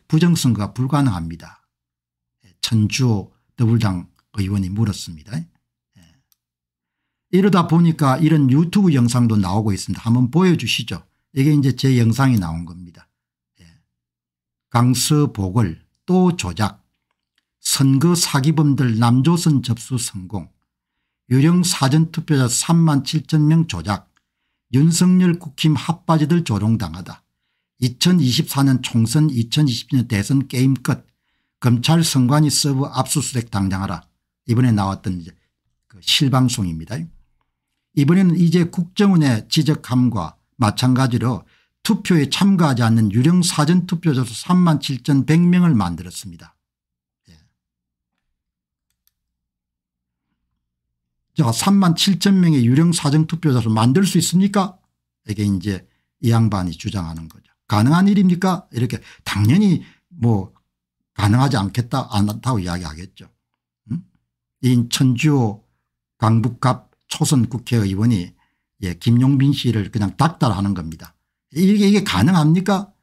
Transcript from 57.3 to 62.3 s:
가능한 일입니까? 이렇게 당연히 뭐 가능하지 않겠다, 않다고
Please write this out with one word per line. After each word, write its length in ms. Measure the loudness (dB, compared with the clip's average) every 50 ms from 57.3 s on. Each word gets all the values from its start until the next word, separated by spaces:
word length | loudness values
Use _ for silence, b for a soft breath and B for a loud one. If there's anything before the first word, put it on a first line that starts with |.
| -20 -20 _ _ _ _ _
가능한 400 | -2 0 2 4 4 4 4 4
일입니까? 600 | 4 4 4 2 2 2 2 0 -2 -2 -4 -8 _
이렇게 300 | -6 -6 -6 -4 -6 -10 B B B B B
당연히 600 | -8 -4 0 2 2 4 4 4 2 2 0 B B B B B
뭐 460 | _ -10 -4 -2 0 0 0 -4 -8 _ _ _ _ _ _ _ _ _ _ _ _ _
가능하지 440 | -4 0 2 2 2 2 0 0
않겠다, 500 | -2 -4 -4 -4 -6 -6 -4 -6 -8 -8 -4
않다고 480 | -4 -2 -2 -2